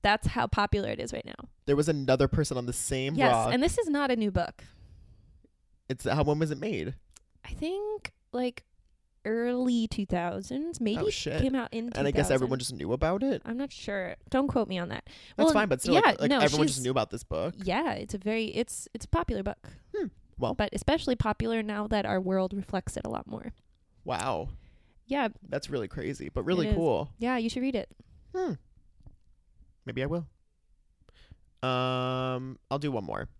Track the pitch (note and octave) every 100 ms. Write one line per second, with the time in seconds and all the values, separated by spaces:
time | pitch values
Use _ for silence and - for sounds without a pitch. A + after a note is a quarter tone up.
0 | G3+ G#3+ - A#3+ A#3 - G3+ G#3 G#2+ G#2+
1 | - - - - - _ - C#3+ D3+ D3+
2 | C3 C3 C3+ - D3 B2+ B2 A#2+ - C3+
3 | C3+ E3+ C4 A3+ - B3 D#4+ - G4 C#4+
4 | C#4+ A#3+ G#3 F#3 - - - - - -
5 | - - - - _ _ _ _ - C3
6 | - C#3 D3 D3+ D#3+ C#3+ D#3 A2 D#2 C3
7 | _ - _ _ - - D#4 G4 G#4 G#4+
8 | - _ _ B3 B3 B3 _ _ _ _
9 | _ _ G#3 A3+ A#3+ B3 B3+ A#3+ A3+ -
10 | G3 F3 F3 G3 F#3+ C4 D#4+ D#4+ A3 A3
11 | G#4 - - - C4 C4 A#3 A3+ A#3 -
12 | C#3 C#3+ C#3+ C3+ B2+ C3 A#2+ A#2 D#2+ B2+
13 | D#3+ G3 C4+ - - A#3 C#4 - - G3+
14 | F3+ - - C4 C#4 C4 G3 F#3 E3+ -
15 | - - - - D#4+ G#3 G#3 C3 - D#4+
16 | A4 - D3 C4+ D3+ D3 D3+ C3+ B2 C3
17 | G#2+ A2+ - D#2 C#3 F3 F#3 G3 D#4 -
18 | - G3+ G3 A3+ A3 - A#3+ - - A3
19 | - E4+ F4 G#3+ G3 - - - - G#4
20 | C#4 - - - B2+ - G#3 G3+ - D#4
21 | - B3 A3 G#3+ A3+ A3+ G#3+ G#3 G#3 G#3+
22 | G3+ G3 F#3 F#3+ F#3 G3+ F#3+ F#3+ - -
23 | - - - - - - _ _ _ _
24 | - B2 A#2+ F2+ - - - - _ _
25 | _ C#4 A3+ - - C#3 - C3+ G2 -
26 | F#2 C#3 C#2 - A#2 F#3+ G#3+ G#3 E3 F#2+
27 | D3 - A#3+ B3+ A3+ B3+ C4 A#3+ - -
28 | - - - F#4 F4+ D3+ - - - _
29 | - - _ _ _ _ - _ B2 A#2+
30 | C3+ E3+ D3+ _ _ _ _ _ _ _
31 | - _ - - _ _ B2+ B2+ B2+ B2+
32 | B2+ B2+ C3 B2+ C3 - _ C#3 D3 A#2+
33 | F2 G1+ -